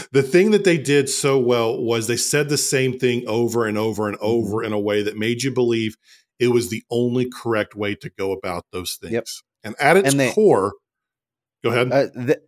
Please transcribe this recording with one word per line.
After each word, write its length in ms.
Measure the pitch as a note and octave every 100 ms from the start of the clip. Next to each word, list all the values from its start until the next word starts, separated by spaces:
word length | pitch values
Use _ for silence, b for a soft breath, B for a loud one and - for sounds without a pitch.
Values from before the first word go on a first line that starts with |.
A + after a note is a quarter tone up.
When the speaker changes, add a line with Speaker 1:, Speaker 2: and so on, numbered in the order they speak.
Speaker 1:
<laughs> 120 | -
the 100 | C#3
thing 280 | C3+ F3 G#3
that 120 | G#3
they 140 | F#3+ E3+
did 320 | C3 C#3+ C3
so 280 | - C#3+ C3+
well 440 | A#2+ A#2+ A2+ C3+
was 240 | A2+ A#2 G#2+
they 100 | A#2+
said 320 | - D3 D3
the 80 | D3
same 420 | - C3+ C3 B2+
thing 260 | B2+ A#2+ B2
over 400 | A2 A#2+ A#2 A2
and 100 | G#2
over 320 | A2 G2+ G#2+
and 80 | G2+
Speaker 2:
Mm-hmm. 80 | G#2+
Speaker 1:
over 380 | A#2 G#2+ G#2+
in 80 | A2+
a 80 | G#2+
way 220 | G#2 G#2
that 140 | G#2 G#2+
made 240 | A2 A#2+
you 80 | C3
believe 460 | C3 A#2+ A#2 A2 - b b b -
it 100 | B2
was 220 | A#2+ A#2+
the 120 | A2+ -
only 380 | A#2+ B2 B2 B2
correct 460 | - A#2+ G#2+ G#2
way 200 | G2+ G#2 G#2
to 140 | -
go 220 | - G2
about 320 | F#2+ F#2+ F2 -
those 220 | F#2 F2+
things. 180 | - -
Speaker 2:
Yep. 140 | A2+ - - - _
Speaker 1:
And 100 | - -
at 180 | C#3+ F3+
its 140 | F#3+
Speaker 2:
And 100 | C#3
they 100 | B2+
Speaker 1:
core, 420 | D3+ G#3+ A#2 G2 F#2+ _ _ _ _ _ _ _ _
go 80 | A#2
ahead. 220 | A#2 B2+
Speaker 2:
Uh, 160 | C#3 A2+ A#2+ B2
th-, 120 | D3+